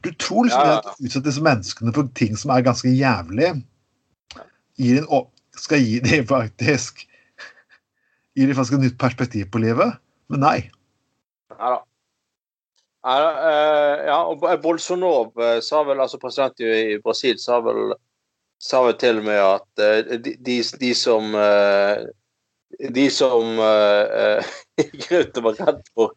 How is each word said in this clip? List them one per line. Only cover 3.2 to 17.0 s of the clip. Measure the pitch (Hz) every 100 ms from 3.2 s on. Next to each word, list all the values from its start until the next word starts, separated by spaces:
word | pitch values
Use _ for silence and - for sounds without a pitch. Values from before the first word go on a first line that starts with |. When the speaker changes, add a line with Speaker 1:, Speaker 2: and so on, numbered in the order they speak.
| 85 104 170 156 - _ _ _ _ _ _ - - _ _ -
Speaker 1:
gir | 123 127
en | 156
å-, | 139 - _ _
skal | - - 147
gi | 120 117
dem | 123 156 113
faktisk, | 135 107 - 123 135 - - - _ _ _ - _ _ _ _ _ _ _ _ -
gir | 135
dem | 135
faktisk | 120
et | 139
nytt | 131 123
perspektiv | 127 127 123 110 95
på | 120
livet, | 110 120 214 - _ _ _
men | 143
nei. | 139 - - _ _ _ _ _ _ _ _
Speaker 2:
Neida. | - 117 123 - _ _ _ _ _ _ _ _ _ _ _
Neida, | 123 131 160 147
eh, | 160 151 151 151 147 147 -
ja, | 151
og | 170 156
Bo-, | 165
eh, | 170
Bolsonaro, | 160 165 - 180 185 143 113
eh, | 117 117 117
sa | - 151
vel, | 147 139
altså | 131 139
president | 131 117 135 -
i, | 113 110 110
i |
Brasil, | 104